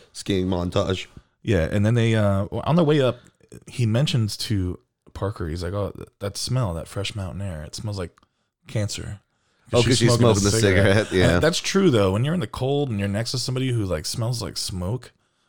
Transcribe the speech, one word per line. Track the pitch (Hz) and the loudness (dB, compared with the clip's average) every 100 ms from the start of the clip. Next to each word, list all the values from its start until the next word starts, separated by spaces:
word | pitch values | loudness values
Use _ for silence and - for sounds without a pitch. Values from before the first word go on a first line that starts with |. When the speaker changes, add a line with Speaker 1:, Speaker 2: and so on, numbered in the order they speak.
| - | -20
Speaker 1:
skiing | - - 98 92 | -16 -2 0 0
montage. | 90 90 101 87 92 - - _ _ | 0 0 -2 -2 -2 -6 -16 _ _
Speaker 2:
Yeah, | - 95 78 | 0 0 2
and | 104 107 | 0 2
then | |
they, | 120 113 110 | 2 2 2
uh, | 101 98 101 | 2 0 -2
on | 113 - 165 | -4 0 2
the | |
way | 151 151 | 4 4
up, | 127 120 - _ _ - - | 2 -2 -10 _ _ -20 -18
he | - 117 | -2 0
mentions | 113 151 127 107 - | 2 2 0 0 -4
to | - 104 90 - _ _ _ | -4 -2 -2 -6 _ _ _
Parker, | - 98 - 87 | -8 -6 -6 -8
he's | 90 | -6
like, | 87 | -6
"Oh, | 101 95 | -6 -6
th-, | - - _ | -8 -16 _
that | 98 - | -10 -8
smell, | - 127 107 | -4 -2 -2
that | 82 - | -6 -8
fresh | 101 95 | -8 -8
mountain | 104 95 90 | -6 -10 -8
air, | 98 80 | -10 -10
it | 76 | -12
smells | - 110 98 | -10 -10 -8
like | 85 _ _ _ _ _ _ | -10 _ _ _ _ _ _
cancer." | 113 104 - 85 101 _ _ _ _ _ | -6 -4 -6 -10 -14 _ _ _ _ _
'Cause | 120 | 2
Speaker 1:
Oh, | 120 | 4
'cause | 120 | 4
she's | 117 | 4
Speaker 2:
smoking | 117 120 | 6 6
a | |
Speaker 1:
smoking | 104 | 6
the | 101 | 4
Speaker 2:
cigarette. | 113 101 95 98 101 104 | 4 4 4 4 4 2
Speaker 1:
cigarette, | |
yeah. | 92 87 | 4 4
Speaker 2:
And | 87 | 4
that's | 156 180 | 2 0
true, | - 196 190 | -2 2 4
though. | 117 95 | 4 4
When | 98 | 2
you're | 139 | 0
in | 175 | -2
the | 117 | -4
cold | - 131 143 143 | -4 -2 -2 -2
and | 101 | -2
you're | 101 | -2
next | 101 117 | -2 -4
to | 127 | -4
somebody | 127 127 131 | -4 -4 -2
who, | 120 | -2
like, | 98 85 - | -2 -2 -4
smells | - 113 120 | -4 -4 -4
like | 92 - | -6 -6
smoke, | - 92 90 123 - _ _ _ | -8 -6 -4 -6 -8 _ _ _